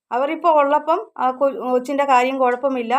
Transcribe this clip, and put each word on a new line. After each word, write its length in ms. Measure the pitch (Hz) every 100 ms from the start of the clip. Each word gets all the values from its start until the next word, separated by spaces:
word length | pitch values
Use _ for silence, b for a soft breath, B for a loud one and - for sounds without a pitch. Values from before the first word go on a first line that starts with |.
| _
അവരിപ്പോൾ 420 | 233 277 320 330
ഉള്ളപ്പം 460 | 302 277 294 302 349 440 -
ആ 100 | 254
കൊ-, 280 | 254 277 -
കൊച്ചിൻ്റെ 440 | 240 254 254 277 277
കാര്യം 300 | 254 254 269
കുഴപ്പമില്ല, 560 | 254 247 277 262 233